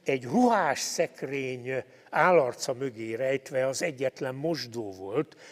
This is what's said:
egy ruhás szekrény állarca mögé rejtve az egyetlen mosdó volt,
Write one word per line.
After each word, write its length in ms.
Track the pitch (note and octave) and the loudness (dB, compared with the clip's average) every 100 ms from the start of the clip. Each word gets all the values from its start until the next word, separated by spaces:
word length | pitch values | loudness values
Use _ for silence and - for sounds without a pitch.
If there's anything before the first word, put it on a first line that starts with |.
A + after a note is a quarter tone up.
egy 200 | - C3+ | -4 -2
ruhás 540 | A#2+ G3+ B3 G#3+ D#3 B2+ | 0 4 6 6 2 0
szekrény 1040 | - - D#3+ - C3+ C#3 C3 B2+ B2 C3 - - _ | -2 -2 -2 -4 -8 -6 -6 -6 -6 -6 -6 -14 _
állarca 600 | D#3 E3+ F3 B2 - - | 4 6 6 4 0 -6
mögé 420 | B2 C3+ A2 A2+ | -4 -6 -6 -6
rejtve 520 | A2+ C3 C3+ - C3+ C3 | -2 0 -2 -2 -2 0
az 160 | B2+ | 0
egyetlen 520 | F3+ C3 C3 - C3+ | -4 -2 -4 -2 -6
mosdó 580 | C3+ D#3+ D3+ A#2+ A#2 G#2 | -4 -4 -4 -6 -8 -8
volt, 440 | F#2 F#2+ B2 D#3 - - | -8 -4 -2 -4 -8 -20